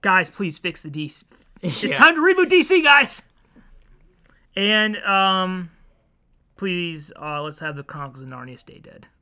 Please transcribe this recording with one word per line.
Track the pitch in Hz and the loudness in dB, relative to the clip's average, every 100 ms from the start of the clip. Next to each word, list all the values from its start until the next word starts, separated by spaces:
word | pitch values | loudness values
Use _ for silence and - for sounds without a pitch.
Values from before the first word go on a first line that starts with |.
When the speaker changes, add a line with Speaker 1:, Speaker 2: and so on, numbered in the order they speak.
Speaker 1:
Guys, | 202 185 175 | 4 2 2
please | - 190 151 | -4 -8 -6
fix | 180 165 | -10 -10
the | 156 | -12
D | 151 147 | -10 -10
C. | - - _ _ - | -12 -20 _ _ -10
It's | 185 143 | -8 -4
Speaker 2:
<laughs> | |
Yeah. | - 277 | -4 4
Speaker 1:
time | 302 | 4
to | 330 | 6
reboot | 330 370 359 | 2 4 4
D | 359 | 4
C, | 302 370 | 4 4
guys! | 302 285 269 - - _ _ _ _ - _ _ _ _ _ _ _ - | 6 4 4 -4 -12 _ _ _ _ -20 _ _ _ _ _ _ _ -4
And, | 202 214 214 214 | 0 2 2 -2
um, | - 196 190 190 185 185 170 _ _ _ _ _ _ _ _ _ | 0 2 4 2 0 -4 -10 _ _ _ _ _ _ _ _ _
please, | 196 180 170 160 151 - | -4 -4 -4 -8 -16 -14
uh, | 151 147 | -10 -8
let's | 151 147 | -8 -10
have | 156 147 | -10 -10
the | |
Chronicles | 139 151 139 131 | -14 -12 -14 -14
of | 135 | -18
Narnia | 127 127 123 | -16 -16 -18
stay | - 165 | -20 -20
dead. | 160 - - _ | -20 -20 -20 _